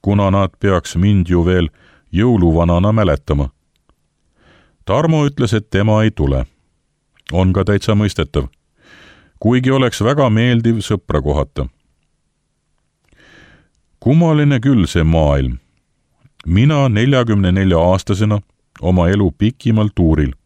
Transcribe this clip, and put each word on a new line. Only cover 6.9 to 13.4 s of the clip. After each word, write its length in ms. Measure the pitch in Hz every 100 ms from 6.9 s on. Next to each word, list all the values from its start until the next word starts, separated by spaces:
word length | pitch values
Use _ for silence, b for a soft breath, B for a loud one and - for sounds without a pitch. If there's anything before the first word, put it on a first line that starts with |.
| _ _ _ -
On 220 | 87 95
ka 120 | 92 95
täitsa 240 | 101 -
mõistetav. 560 | 104 104 - 78 73 65 _ _ B B B B B B B
Kuigi 320 | 107 127 127
oleks 280 | 135 123 -
väga 280 | 107 143 131
meeldiv 460 | 107 123 117 113 113
sõpra 400 | - 101 - 76
kohata. 460 | 71 71 69 - 64 _ _ _ _ _ _ _ _ _ _ _ _ _ _ b b b